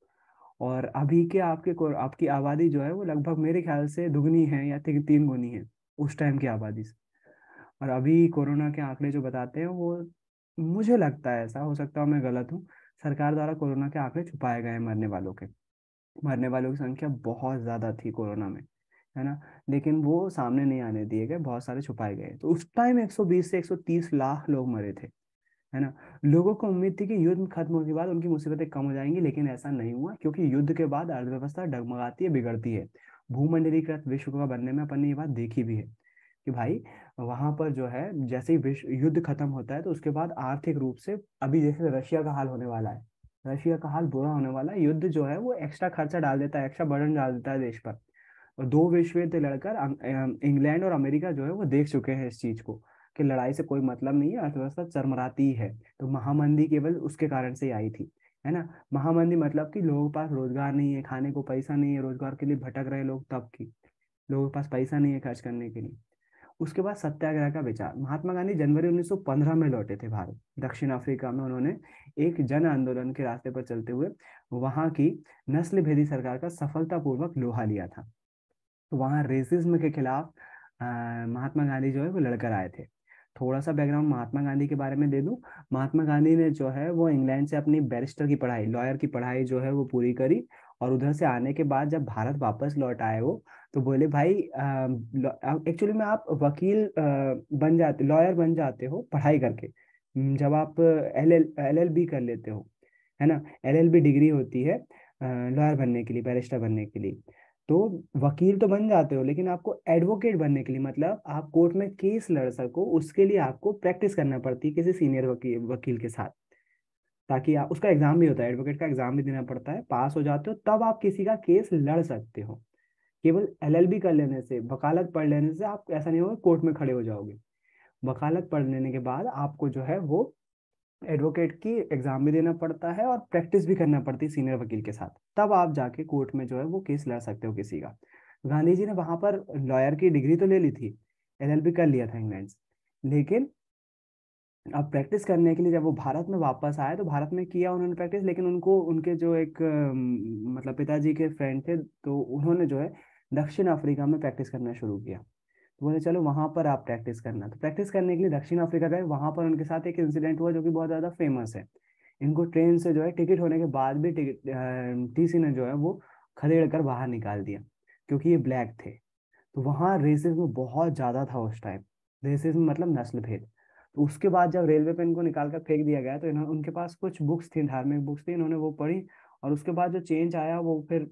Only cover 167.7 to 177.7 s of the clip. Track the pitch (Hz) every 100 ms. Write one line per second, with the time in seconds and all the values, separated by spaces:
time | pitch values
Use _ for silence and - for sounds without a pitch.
167.7 | _ _ _ - 143 160 170 131 127 113
168.7 | - - 113 _ _ _ _ _ 139 131
169.7 | 143 180 190 147 147 165 160 165 117 127
170.7 | 135 165 139 127 127 135 127 110 113 104
171.7 | 98 - _ _ - 139 143 160 160 160
172.7 | 143 175 139 117 120 113 101 - _ _
173.7 | _ _ 143 147 - 202 180 175 180 165
174.7 | 156 156 170 170 165 170 151 147 160 156
175.7 | 151 151 147 127 143 165 151 151 156 151
176.7 | 170 170 - 185 180 151 170 170 160 147